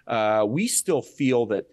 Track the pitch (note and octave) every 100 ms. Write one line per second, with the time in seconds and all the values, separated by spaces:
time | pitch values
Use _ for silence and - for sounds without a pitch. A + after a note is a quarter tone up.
0 | - A#2 G#2+ G#2+ G#2+ C#3 A#3+ - - D3
1 | - - C3+ B2 A2 G2 -